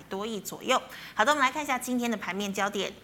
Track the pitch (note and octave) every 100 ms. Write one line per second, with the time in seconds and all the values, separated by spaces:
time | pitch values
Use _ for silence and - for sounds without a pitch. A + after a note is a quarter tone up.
0 | - F#3+ G#3+ G#3+ - - - B3+ - -
1 | - - A3 D4+ C4 D4+ C#4+ B3+ B3 B3
2 | A#3+ G#3 - F#3 G3+ G3 G3+ G#3 F3+ -